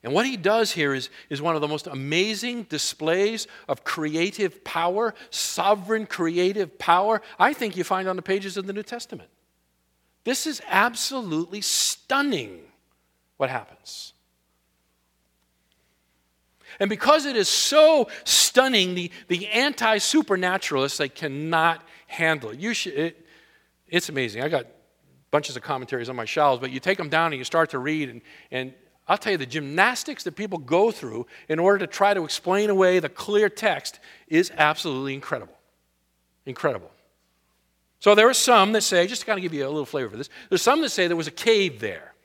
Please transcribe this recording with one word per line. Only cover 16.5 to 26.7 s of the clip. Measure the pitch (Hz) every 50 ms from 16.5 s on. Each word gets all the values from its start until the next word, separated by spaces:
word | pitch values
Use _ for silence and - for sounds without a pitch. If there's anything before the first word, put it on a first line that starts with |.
| _ _ _ - - -
And | 196 202
because | 214 - - 262 302 320 269
it | 285 269
is | 226 190
so | - - - - - 277 302 311 311 320 294 233 - - - -
stunning, | - - - - - - 247 262 262 254 208 185 180 180
the, | 180 175 175 - - - _
the | 175 170 196
anti-supernaturalists, | 208 214 233 262 294 277 - 233 220 220 208 - - - 320 - - 202 185 185 180 185 190 - - 147 135 135 139 -
they | - 151
cannot | 135 _ - 160 151 135 143 151 160 170 160 160 170 165 160 - - - - _
handle | _ - - 165 160 160 147 123 110
it. | 107 135
You | 180 226 226
should, | - - 185 147
it, | 139 156 170 - _ _ _ _ _ _ _ _ _ _ _ _ _ _ _ -
it's | 175 170 -
amazing. | 156 139 127 113 101 113
I | 131 151
got | 170 135 117 - _ _ _ _ _ _ _ _ _ _ _ _
bunches | - 151 147 - 131
of | 123
commentaries | - - 147 131 127 113 135 123 117 120
on | 131
my | 123 113
shelves, | 110 - 165 147 143 131 120
but | 131 131